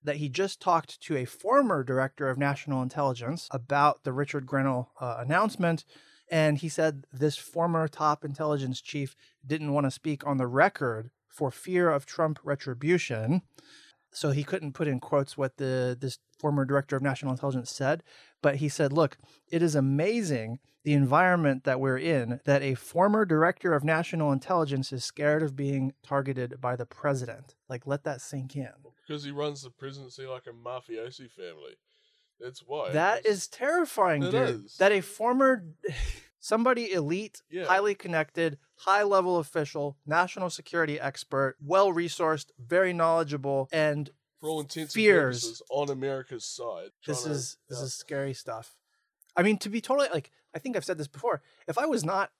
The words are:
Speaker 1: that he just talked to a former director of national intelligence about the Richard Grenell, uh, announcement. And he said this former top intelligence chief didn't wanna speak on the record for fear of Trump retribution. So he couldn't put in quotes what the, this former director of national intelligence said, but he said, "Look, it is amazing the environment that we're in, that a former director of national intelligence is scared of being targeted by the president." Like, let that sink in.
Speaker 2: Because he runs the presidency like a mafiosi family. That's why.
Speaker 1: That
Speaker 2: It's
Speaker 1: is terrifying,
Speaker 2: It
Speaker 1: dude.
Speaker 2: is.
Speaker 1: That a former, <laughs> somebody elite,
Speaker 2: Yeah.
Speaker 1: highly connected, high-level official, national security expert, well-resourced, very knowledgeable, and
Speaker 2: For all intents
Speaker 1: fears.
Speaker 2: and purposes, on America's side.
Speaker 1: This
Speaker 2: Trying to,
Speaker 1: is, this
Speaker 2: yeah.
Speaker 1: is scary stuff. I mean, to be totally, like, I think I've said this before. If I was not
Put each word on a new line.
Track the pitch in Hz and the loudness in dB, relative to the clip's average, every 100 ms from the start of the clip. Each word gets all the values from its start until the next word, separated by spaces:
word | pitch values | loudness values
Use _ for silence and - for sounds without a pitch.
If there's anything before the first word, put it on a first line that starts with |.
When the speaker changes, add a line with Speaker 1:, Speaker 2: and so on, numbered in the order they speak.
Speaker 1:
that | 147 147 | -4 -4
he | 147 | -4
just | 127 196 - | -2 -2 -2
talked | - 170 - - | 2 2 2 -16
to | - 151 | -4 -4
a | 123 | -4
former | - 190 262 262 165 | -6 2 4 4 0
director | 127 131 131 - 135 | 0 0 0 -2 -2
of | 127 | 0
national | 143 139 - 131 | 0 -2 -2 -2
intelligence | 127 147 143 120 120 165 - | -2 0 -2 -2 -6 -6 -6
about | 135 120 143 147 147 | -10 -2 4 4 4
the | - | -4
Richard | 131 143 147 131 | -4 -2 -4 -2
Grenell, | 139 135 127 123 - | 0 2 0 -4 -8
uh, | 127 117 | -8 -6
announcement. | 120 170 214 - 170 160 - - _ _ _ | 0 2 2 2 0 0 -4 -20 _ _ _
And | 165 156 147 | 2 4 2
he | 165 | -2
said | - 160 143 - | 0 0 0 -12
this | 127 151 143 | 0 0 0
former | - 170 170 165 160 | -8 -2 0 2 0
top | - 156 151 | 0 2 2
intelligence | 151 143 156 147 131 127 | -2 -4 0 0 0 -4
chief | - 147 135 - _ _ 131 | -6 -6 -6 -8 _ _ -6
didn't | 156 151 | -4 0
wanna | 143 139 | 0 0
speak | - 165 143 147 | -2 -6 -4 -2
on | 139 | -2
the | 127 | 0
record | 131 180 - 131 113 117 _ _ | 4 4 4 -4 -4 -8 _ _
for | - 143 | -6 -6
fear | - - 180 175 | -6 -2 2 4
of | 147 139 | 2 -2
Trump | - 160 151 | -2 -2 -2
retribution. | - 139 - 123 143 175 - 113 110 180 - - _ - - _ _ | -4 -6 -6 -6 0 0 0 -4 2 0 0 -20 _ -20 -20 _ _
So | - 151 | -4 -2
he | 135 | 0
couldn't | 143 190 156 | -2 -4 -6
put | 131 151 | -4 -2
in | 127 | -2
quotes | - 147 139 - | 0 0 0 -2
what | 135 - | -4 -4
the, | 135 131 127 123 | -4 -2 -2 -2
this | 135 - _ _ | -6 -8 _ _
former | 151 143 | 0 0
director | 131 139 139 135 | 2 0 0 -2
of | |
national | 139 127 139 | -2 -2 -4
intelligence | 131 139 131 120 | -4 -2 -4 -6
said, | - 135 160 - - - _ | -4 -2 -2 -4 -20 -20 _
but | 143 139 | 0 0
he | 151 | -4
said, | - 143 | 0 0
"Look, | 143 151 - _ _ _ | 4 2 0 _ _ _
it | 165 | 2
is | 170 | 2
amazing | 147 135 139 175 233 190 135 110 123 _ _ | 4 2 2 2 0 0 -2 -4 -10 _ _
the | 151 | 2
environment | 147 135 143 185 180 151 131 | 4 6 6 6 6 4 2
that | 135 131 | 0 0
we're | 135 131 | 2 0
in, | 160 156 117 120 | 2 0 0 -4
that | - 143 | 2 2
a | 139 | 2
former | 127 - 165 190 214 | -4 -4 2 4 4
director | 202 156 165 180 180 | 4 4 4 2 2
of | 151 | 2
national | 147 160 170 165 151 | 2 0 0 0 2
intelligence | 139 - 180 151 139 135 | 0 2 0 2 0 -4
is | 131 | -6
scared | - - 147 151 | -8 -2 2 2
of | 156 135 | 0 -2
being | 139 139 131 - | -2 0 -2 -4
targeted | - 139 135 127 123 123 | -4 -2 -2 -4 -6 -4
by | 127 123 | -4 -4
the | 120 | -8
president." | - 147 139 123 110 - _ _ | -4 -2 -2 -4 -12 -18 _ _
Like, | 127 139 | -12 -6
let | 139 | -6
that | 156 131 | -6 -8
sink | - 143 131 143 | -10 -10 -8 -8
in. | 123 - 139 _ _ | -10 -14 -20 _ _
Speaker 2:
Because | 151 | -10
he | 143 | -8
runs | 143 147 143 | -6 -6 -6
the | 135 | -14
presidency | _ 135 139 135 120 131 | _ -14 -14 -18 -16 -12
like | 127 123 | -12 -12
a | |
mafiosi | 117 120 127 120 113 117 131 127 | -14 -10 -10 -10 -10 -10 -12 -20
family. | - 90 78 69 52 _ _ _ _ _ _ | -16 -16 -14 -18 -20 _ _ _ _ _ _
That's | 123 131 - | -14 -14 -10
why. | 147 110 | -6 -2
Speaker 1:
That | 143 180 226 | 0 0 2
Speaker 2:
It's | 220 | 0
Speaker 1:
is | 202 - | -2 -4
terrifying, | - 262 339 330 - 185 151 | -6 -2 0 0 2 2 2
Speaker 2:
It | 139 | 2
Speaker 1:
dude. | - - 117 | 0 0 -2
Speaker 2:
is. | 101 - | -8 2
Speaker 1:
That | 196 | 4
a | 208 | 4
former, | 175 - 226 254 269 254 170 151 208 | -2 -4 0 4 4 4 -2 -10 -8
<laughs> | 131 - - - _ | -4 -4 -4 -12 _
somebody | - 220 240 247 233 | -2 2 2 2 0
elite, | 185 147 180 214 - _ | -2 0 -2 -4 -12 _
Speaker 2:
Yeah. | 170 | -8
Speaker 1:
highly | 165 185 208 | 2 2 2
connected, | 202 185 165 151 - 165 143 _ _ | 0 -2 -2 -2 0 -2 -2 _ _
high-level | - 196 208 196 180 175 | 2 4 6 4 4 0
official, | 151 170 147 156 143 139 | 0 -4 -4 -4 -6 -8
national | 147 160 180 - 180 | 0 2 2 0 -8
security | - 160 170 160 147 | -8 -6 -2 0 -2
expert, | 127 139 - 135 135 - | -6 -8 -4 0 0 -2
well-resourced, | 143 185 196 170 170 - 165 156 - _ | 0 4 4 2 -4 -2 0 0 -4 _
very | 120 175 185 | 0 2 2
knowledgeable, | 175 165 165 160 147 139 139 135 | 2 2 2 0 -4 -2 -2 0
and | 160 151 147 147 _ _ _ | 0 0 0 -6 _ _ _
Speaker 2:
For | 156 | -6
all | 156 | -6
intents | 143 165 151 | -6 -8 -6
Speaker 1:
fears. | 220 214 185 135 120 | 2 6 8 6 -2
Speaker 2:
and | 117 | -6
purposes, | 113 - | -10 -6
on | 135 143 | -4 -4
America's | 135 135 135 127 127 | -4 -4 -6 -8 -12
side. | - - 123 92 95 _ - | -12 -10 -8 -8 -12 _ -8
Speaker 1:
This | 143 | -6
Speaker 2:
Trying | 123 | -4
to, | 143 | -4
Speaker 1:
is, | 123 - _ | -6 -14 _
this | 127 | -10
Speaker 2:
yeah. | |
Speaker 1:
is | 131 | -8
scary | - - 143 139 | -10 -8 -6 -6
stuff. | 127 - 113 - _ _ _ _ _ _ - | -8 -10 -12 -12 _ _ _ _ _ _ 2
I | |
mean, | 185 214 | 4 2
to | 214 | 0
be | 220 | -6
totally, | - 269 277 | 0 2 2
like, | 170 - _ _ | 0 -6 _ _
I | - | -10
think | 269 214 | -6 -6
I've | |
said | 147 170 | -4 -4
this | 143 | -6
before. | 143 233 156 _ _ - | -6 -4 -4 _ _ -6
If | 165 | -2
I | 302 | 0
was | 269 | 0
not | 151 190 196 _ | 0 -2 -2 _